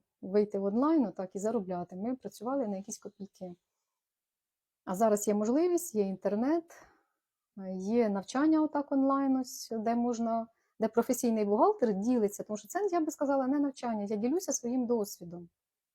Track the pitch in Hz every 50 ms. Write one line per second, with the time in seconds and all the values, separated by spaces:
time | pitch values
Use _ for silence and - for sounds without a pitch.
0 | _ _ _ - - 190 190 208 208 208 - 196 196 202 202 240 277 302 330 311
1 | 240 185 - - 190 185 - 196 190 220 233 233 185 180 180 175 175 - 185 185
2 | 202 240 262 262 - 190 - - 208 247 269 277 254 208 196 190 196 - - -
3 | - 208 _ - 196 - _ - 185 180 175 _ _ _ _ _ _ _ _ _
4 | _ _ _ _ _ _ _ _ _ _ _ _ _ _ _ _ - - 185 185
5 | 226 220 208 208 - 220 208 208 214 220 247 302 349 359 349 330 - - - 214
6 | 202 196 190 - - - 202 208 240 277 320 339 330 - - - - _ _ _
7 | _ _ _ _ _ _ _ _ _ _ - 202 190 185 190 185 185 202 226 240
8 | 233 208 196 196 185 - - 262 294 320 320 311 311 302 - 294 285 - 285 277
9 | 269 269 269 269 277 269 262 262 254 254 - - - - 226 226 208 226 233 240
10 | 240 247 240 226 233 226 226 226 226 - _ _ _ _ _ - 214 214 - 233
11 | 233 - 247 - - 240 226 220 208 202 208 220 320 392 427 415 254 226 196 185
12 | 202 240 254 240 208 202 - - 196 - 214 208 - - - 359 415 392 339 349
13 | 311 311 - - 294 269 285 269 262 254 285 294 285 277 277 - 262 240 226 208
14 | 202 202 220 208 214 247 302 370 - - 262 - - 233 247 262 247 220 240 226
15 | 202 - - - 180 170 175 175 175 165 _ _ _ _ _ _ _ _